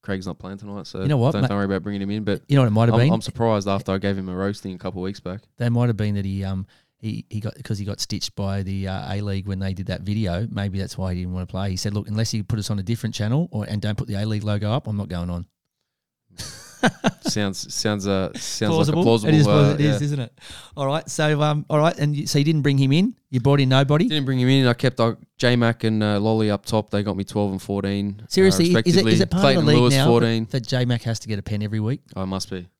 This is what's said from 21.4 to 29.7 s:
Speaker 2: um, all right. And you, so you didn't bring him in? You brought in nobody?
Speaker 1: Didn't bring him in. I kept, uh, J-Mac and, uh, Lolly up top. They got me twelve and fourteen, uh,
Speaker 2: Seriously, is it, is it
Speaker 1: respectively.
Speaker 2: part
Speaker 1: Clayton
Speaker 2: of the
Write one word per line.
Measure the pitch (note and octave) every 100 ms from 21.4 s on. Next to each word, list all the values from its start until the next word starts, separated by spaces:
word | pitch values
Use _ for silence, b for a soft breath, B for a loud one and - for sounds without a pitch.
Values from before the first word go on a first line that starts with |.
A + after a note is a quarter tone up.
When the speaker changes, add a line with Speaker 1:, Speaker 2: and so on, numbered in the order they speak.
Speaker 2:
um, | D3+ D3+ -
all | D3+
right. | D#3 -
And | D3
you, | D3 D3+
so | D3
you |
didn't | C#3+ D#3
bring | C#3+ C#3
him | C3+
in? | D3 G#3 - _
You | B2+
brought | B2 C#3+
in | C3
nobody? | C3 C#3 D3 A3+
Speaker 1:
Didn't | D#3 C3+
bring | C3
him | B2
in. | C3+ B2+
I |
kept, | A#2+ C3 -
uh, | A#2 A2 - _
J-Mac | B2 B2 A#2 A#2
and, | A2+ A2
uh, | G#2 G#2
Lolly | G#2+ A2 G#2+
up | G2+
top. | - A2 G#2
They | G2+
got | G#2 F#2
me |
twelve | G2 G#2+ G#2
and | F#2+
fourteen, | - G2+ G2 G2+ G2+ G2+
uh, | -
Speaker 2:
Seriously, | - F#3+ F#3+ E3+
is | F3+
it, | F3+
is | F3
it |
Speaker 1:
respectively. | G#3+ E3+ F#3
Speaker 2:
part | -
Speaker 1:
Clayton | C#3 C3+
Speaker 2:
of |
the | D3+